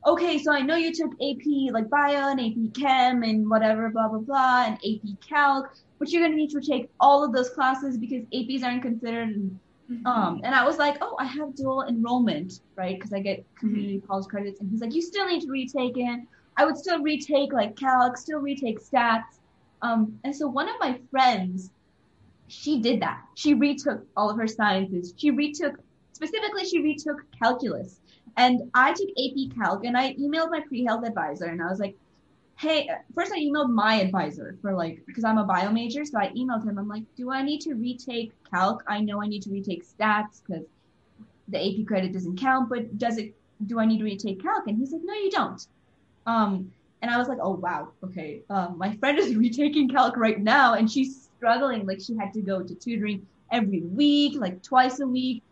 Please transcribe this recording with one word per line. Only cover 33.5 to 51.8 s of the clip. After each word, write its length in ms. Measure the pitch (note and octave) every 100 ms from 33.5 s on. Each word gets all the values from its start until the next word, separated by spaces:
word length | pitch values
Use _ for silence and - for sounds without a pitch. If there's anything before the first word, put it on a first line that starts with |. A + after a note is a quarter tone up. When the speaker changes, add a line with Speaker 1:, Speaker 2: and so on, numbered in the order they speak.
| D4 C#4
Speaker 1:
my 220 | A3+ G#3 A3
advisor 560 | F#3+ F#3 D3+ - G#2 F#3+
for, 120 | G3+ F#3
like, 280 | E3 - - -
'cause 80 | A3
I'm 120 | A3
a 60 | G3
bio 260 | F3+ G3
major, 340 | A3 A#3 C4+ D4
so 140 | A3+
I 100 | G3
emailed 320 | A3+ B3+ A3+ A3
him. 100 | G3+
I'm 80 | G#3
like, 160 | G#3+ A3 -
"Do 140 | B3
I 120 | C4+
need 180 | C4+ D4+
to 140 | D#4+ B3+
retake 580 | B3 B3 - A#3+ A3+ _ -
calc? 300 | F3+ F#3+ A3+ -
I 140 | G#3
know 200 | G#3+ G#3
I 40 | G#3
need 160 | G#3
to 80 | G3
retake 320 | G3 G3 E3+ -
stats 580 | _ G#3+ G#3 G#3+ - -
'cause 200 | E3+ - _ _ _ _ _ - _ -
the 100 | F#3
A 160 | F#3 F#3+
P 100 | G#3+
credit 280 | G3+ F#3
doesn't 240 | F#3 F3 F3+
count, 300 | C4 C4 A#3
but 280 | B3 A3+ G#3
does 200 | A#3 A3
it, 160 | G#3+ - _ _ G3+
do 140 | A#3
I 60 | A3
need 120 | A3
to 60 | G#3+
retake 360 | G3 G#3+ F#3+
calc?" 240 | E4 G#4+ D#4+
And 100 | G#3+
he's 140 | C4
like, 100 | D#4+ F4
"No, 80 | G#4+
you 160 | G4
don't." 300 | F#4+ A#3 - - _ _ _ _ _ -
Um, 460 | A3+ G#3 F#3+ F#3 - _ _
and 100 | A#3
I 60 | A#3+
was 80 | B3
like, 100 | B3
"Oh, 140 | F#3 F3+
wow, 380 | F3+ D#3+ D#3 _
okay." 400 | F#3 F#3 D#3 C#3+ -
Um, 280 | G3 F3 E3+
my 160 | F#3+ G#3+
friend 220 | - D4
is 160 | F4 A3
<laughs> 80 |
retaking 460 | A#3+ A#3 D4 D4+ C4
calc 280 | C4+ B3 B3
right 220 | A3+ G#3+
now, 320 | G#3 C4+ B3+ A3
and 160 | A3
she's 340 | C#4 C4 - - _
struggling. 480 | A#3 A#3+ C#4 A3+